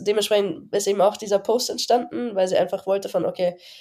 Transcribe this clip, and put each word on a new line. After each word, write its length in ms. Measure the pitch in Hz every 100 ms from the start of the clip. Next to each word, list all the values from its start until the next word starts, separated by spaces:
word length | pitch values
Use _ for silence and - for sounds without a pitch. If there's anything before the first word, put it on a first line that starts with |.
| 196
dementsprechend 680 | 214 202 208 202 160 - 202
ist 120 | 196
eben 140 | 202
auch 160 | 190 208
dieser 200 | 214 196
Post 300 | 196 233 247
entstanden, 640 | - - 240 247 233 240 196
weil 120 | 185
sie 100 | 180
einfach 280 | 180 190 -
wollte 220 | 196 196
von, 160 | 185 175
okay, 320 | 175 180 180 - -